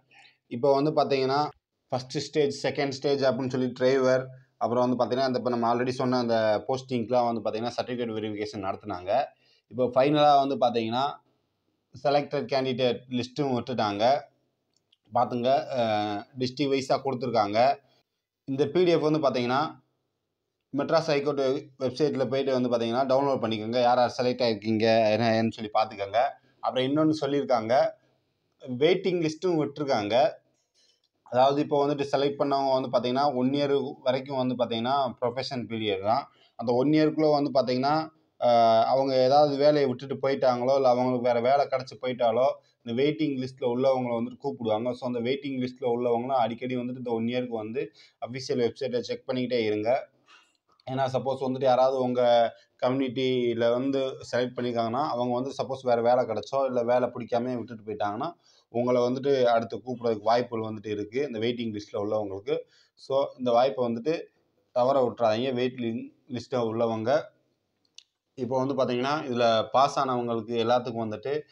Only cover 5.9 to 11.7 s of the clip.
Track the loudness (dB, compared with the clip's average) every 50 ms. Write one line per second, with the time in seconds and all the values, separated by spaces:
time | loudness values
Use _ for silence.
5.9 | -2 -2 -2 0 0 0 0 0 0 2 2 2 2 0 0 -2 -4 -4 -4 -4
6.9 | -4 -4 -2 0 0 0 2 0 -2 -2 -4 -4 -4 -4 -4 -6 -4 -6 -6 -6
7.9 | -6 -6 -6 -6 -4 -6 -6 -6 -6 -6 -6 -8 -6 -8 -6 -6 -6 -8 -8 -10
8.9 | -10 -8 -4 -2 0 0 0 -4 -8 _ _ _ _ _ _ _ -4 -2 -2 0
9.9 | 2 2 4 4 4 4 6 6 6 4 4 2 0 0 0 0 0 0 -2 -2
10.9 | -2 -2 -2 -2 -4 -8 _ _ _ _ _ _ _ _ _ _